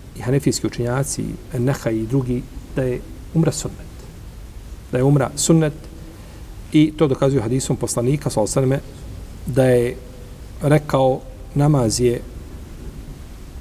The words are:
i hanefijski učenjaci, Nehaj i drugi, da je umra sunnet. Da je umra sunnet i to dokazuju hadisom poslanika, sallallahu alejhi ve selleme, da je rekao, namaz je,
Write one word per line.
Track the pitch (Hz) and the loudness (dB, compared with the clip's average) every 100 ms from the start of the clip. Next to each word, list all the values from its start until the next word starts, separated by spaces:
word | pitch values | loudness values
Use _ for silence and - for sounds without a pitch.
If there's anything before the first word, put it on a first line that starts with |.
| - - | -16 -8
i | |
hanefijski | 120 139 135 113 104 | 0 2 2 2 0
učenjaci, | - 120 127 139 - 107 - - 127 | -2 0 0 -2 -4 -6 -6 -6 -2
Nehaj | 123 131 117 110 | 0 0 0 -2
i | 110 | 0
drugi, | 135 123 123 - - - - | 0 0 -2 -4 -12 -8 -2
da | |
je | 131 123 - - - | -2 -2 -8 -14 -2
umra | 165 156 | 2 2
sunnet. | - - - - - - - - - - - - - - | 2 -4 -8 -14 -16 -16 -16 -16 -16 -14 -14 -14 -16 -4
Da | 127 | 2
je | |
umra | 135 143 120 - | 6 6 4 0
sunnet | - 165 156 143 - - - - - - - - - | 4 6 4 0 -12 -16 -16 -16 -16 -16 -16 -14 2
i | 151 156 - | 6 6 4
to | 143 | 2
dokazuju | 131 135 135 | 4 4 4
hadisom | 110 131 - 131 | 2 0 0 0
poslanika, | 120 - 120 147 139 | -2 0 2 0 0
sallallahu | 113 104 - | 0 2 2
alejhi | 131 | 2
ve | 139 | 2
selleme, | - - - - - - - | -2 -12 -14 -14 -14 -10 -2
da | 127 131 | 4 6
je | 123 120 - - - - - - - | 6 4 -2 -12 -16 -16 -16 -16 -2
rekao, | 143 151 147 135 131 135 - - - 143 | 4 4 4 4 4 2 -2 -14 -4 2
namaz | 143 147 113 107 | 4 6 4 4
je, | 120 123 - - - - - - - - - - - - - - | 2 2 -4 -12 -12 -14 -14 -14 -12 -12 -14 -14 -14 -16 -14 -12